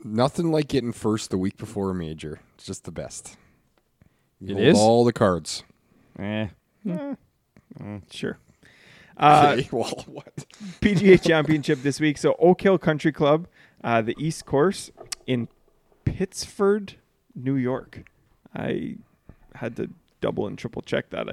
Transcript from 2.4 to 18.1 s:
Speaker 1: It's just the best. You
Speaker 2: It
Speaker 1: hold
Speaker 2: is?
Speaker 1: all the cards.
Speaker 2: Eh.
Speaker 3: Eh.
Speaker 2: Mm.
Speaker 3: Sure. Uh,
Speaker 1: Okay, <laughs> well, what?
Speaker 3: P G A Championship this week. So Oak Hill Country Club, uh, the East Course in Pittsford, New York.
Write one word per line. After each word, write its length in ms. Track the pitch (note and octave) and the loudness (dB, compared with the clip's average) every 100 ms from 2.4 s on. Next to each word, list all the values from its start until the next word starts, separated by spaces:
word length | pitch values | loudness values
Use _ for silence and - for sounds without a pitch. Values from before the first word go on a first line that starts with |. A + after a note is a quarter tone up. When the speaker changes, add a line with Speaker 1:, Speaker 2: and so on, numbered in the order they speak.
| _ _ | _ _
Speaker 1:
It's 100 | - | -14
just 180 | F#2+ | -14
the 80 | - | -12
best. 440 | D#2+ C2+ - - - _ _ _ _ _ _ _ _ _ _ | -12 -12 -14 -20 -20 _ _ _ _ _ _ _ _ _ _
You 160 | F#2+ G2+ | -8 2
Speaker 2:
It 60 | |
Speaker 1:
hold 20 | B2 | 4
Speaker 2:
is? 100 | G#2 | 6
Speaker 1:
all 260 | A2 A#2 | 6 6
the 80 | A#2+ | 4
cards. 480 | - G#2 E2+ D2+ - - _ _ _ _ - | 4 2 2 -4 -12 -14 _ _ _ _ -12
Speaker 2:
Eh. 300 | G2+ G#2+ G#2+ - _ _ G#3+ | -6 -4 -6 -10 _ _ -8
Speaker 3:
Eh. 260 | D4 C#4+ C4 _ _ _ _ _ - | -8 -8 -12 _ _ _ _ _ -18
Speaker 2:
Mm. 220 | G2+ G#2 - | -14 -14 -16
Speaker 3:
Sure. 280 | - - - _ _ _ _ _ - - - | -10 -10 -10 _ _ _ _ _ -20 -20 0
Uh, 400 | D3 D3+ D3 B2+ | 6 6 6 2
Speaker 1:
Okay, 100 | - | -2
<laughs> 40 | |
well, 320 | B2+ - - - | -4 -6 -8 -12
what? 360 | C#3+ - - - - G3+ - | -18 -18 -18 -18 -18 -16 -2
Speaker 3:
P 120 | G3+ | 0
G 180 | F#3 G3 | 4 8
A 40 | F3+ | 8
Championship 640 | E3+ D#3+ D3 D#3 C#3 C#3+ | 8 2 2 0 0 -2
this 160 | C#3 C3+ | -2 0
week. 180 | D3+ C#3 | 0 2
So 180 | D3+ - | 0 4
Oak 220 | E3+ F3+ | 4 4
Hill 160 | G3 F#3 | 4 2
Country 360 | F3 D3+ E3 | 2 0 0
Club, 340 | - C#3+ D#3 F3+ _ _ _ | 0 2 2 -2 _ _ _
uh, 200 | - A#2 | -2 0
the 120 | A2 - | 0 -4
East 260 | D#3 - | -6 -8
Course 460 | - C#3 F3+ - - - - - - | -4 0 0 -2 -12 -18 -18 -12 -4
in 220 | B2 A2+ _ _ _ _ _ | -4 -4 _ _ _ _ _
Pittsford, 880 | - - F#3+ - - - G3 G#3 G3 - _ _ _ | -6 -4 -6 -8 -12 -2 0 0 -4 -18 _ _ _
New 220 | C3+ B2+ C3+ | -10 -4 -2
York. 480 | B2 B2+ - - - | -2 -6 -8 -20 -20